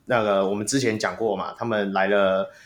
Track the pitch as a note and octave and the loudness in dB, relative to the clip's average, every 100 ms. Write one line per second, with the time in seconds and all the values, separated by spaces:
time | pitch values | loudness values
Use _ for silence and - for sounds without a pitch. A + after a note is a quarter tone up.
0 | - B2 G#2+ G2 G2 G2+ G2+ C#3 A#2+ A2 | -2 0 2 2 2 -2 -2 0 0 0
1 | G2 F2+ A2 G2 G2+ - A#2 G#2+ G2+ G2 | -4 -2 -2 -2 -6 -6 -4 -2 -2 0
2 | G2 G2+ F#2+ F#2+ F#2+ - | 2 4 2 2 -2 -10